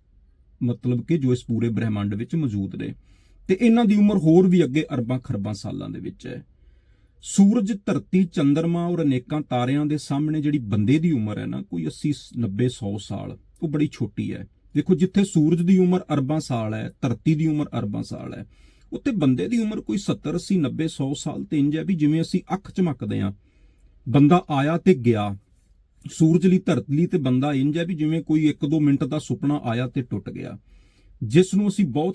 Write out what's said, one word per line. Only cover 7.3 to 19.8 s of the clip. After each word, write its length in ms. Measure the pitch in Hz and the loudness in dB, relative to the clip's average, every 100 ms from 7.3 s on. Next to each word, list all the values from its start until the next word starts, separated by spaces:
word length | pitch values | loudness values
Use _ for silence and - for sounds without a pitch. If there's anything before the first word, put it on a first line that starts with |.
| - 202 240 196 202 - | 4 4 4 0 -4 -4
ਧਰਤੀ, 380 | 147 - 185 | -4 0 0
ਚੰਦਰਮਾ 640 | 180 - 143 147 170 170 175 | 0 0 2 2 0 -2 -2
ਔਰ 160 | 175 | -2
ਅਨੇਕਾਂ 380 | 147 127 - 151 | 0 -2 -4 -6
ਤਾਰਿਆਂ 460 | 143 123 123 143 147 | -4 -2 0 0 -2
ਦੇ 120 | 151 | -4
ਸਾਹਮਣੇ 440 | - 143 151 156 | -4 -2 -2 -2
ਜਿਹੜੀ 160 | 147 147 | -2 -2
ਬੰਦੇ 400 | 110 101 104 156 | -2 0 2 2
ਦੀ 140 | 170 | 2
ਉਮਰ 260 | 135 107 104 | 0 -2 -6
ਹੈ 80 | 107 | -8
ਨਾ, 160 | - | -8
ਕੋਈ 240 | - 170 151 | -8 -8 -8
ਅੱਸੀ, 260 | - 156 139 - - | -4 -4 -4 -8 -6
ਨੱਬੇ, 320 | 110 98 123 | -4 0 -2
ਸੌ 300 | - 101 104 | -2 -8 -8
ਸਾਲ, 400 | - 95 98 107 _ - | -8 -10 -10 -14 _ -8
ਉਹ 60 | 160 | -4
ਬੜੀ 200 | 151 151 | -2 -2
ਛੋਟੀ 400 | - 104 - 101 | -2 -8 -6 -6
ਹੈ। 160 | - - _ _ | -8 -12 _ _
ਦੇਖੋ, 200 | 143 147 | -2 2
ਜਿੱਥੇ 300 | 165 180 196 | 2 2 2
ਸੂਰਜ 380 | 196 165 151 170 | 2 4 4 4
ਦੀ 160 | 175 185 | 4 6
ਉਮਰ 260 | 180 180 - | 6 2 0
ਅਰਬਾਂ 260 | 143 131 156 | -2 0 -2
ਸਾਲ 340 | - 117 110 | -2 -4 -4
ਹੈ, 180 | 110 120 - | -4 -8 -4
ਧਰਤੀ 340 | 135 120 160 | -4 0 0
ਦੀ 120 | 151 160 | 2 2
ਉਮਰ 200 | 151 139 127 | 0 -2 -4
ਅਰਬਾਂ 240 | - 113 | -4 -6
ਸਾਲ 320 | - 110 123 | -8 -10 -12
ਹੈ, 120 | - - _ _ _ - | -14 -16 _ _ _ -12
ਉੱਥੇ 180 | - 277 | -6 -4
ਬੰਦੇ 380 | 208 139 127 185 | 2 2 2 0
ਦੀ 100 | 233 | 0
ਉਮਰ 220 | 214 220 | -2 -4